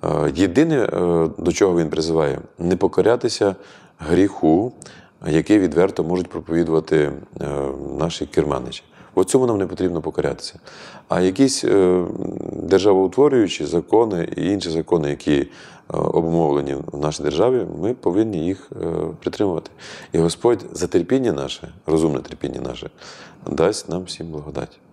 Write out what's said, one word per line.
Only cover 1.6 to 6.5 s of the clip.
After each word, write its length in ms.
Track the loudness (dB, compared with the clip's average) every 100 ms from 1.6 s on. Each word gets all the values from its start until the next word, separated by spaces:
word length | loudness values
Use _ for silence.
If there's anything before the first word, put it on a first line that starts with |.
| 4 4
він 100 | 0
призиває, 500 | -2 0 0 0 -2 -10 -6
не 160 | -2 0
покорятися 800 | 0 2 2 2 0 0 0 0 -12 -20 -20 _
гріху, 720 | 0 2 2 2 2 4 2 -8 -20 -20 -20 _ 0
який 320 | 0 4 4
відверто 440 | 4 2 2 0
можуть 240 | -2 -2 -2
проповідувати, 840 | -8 -2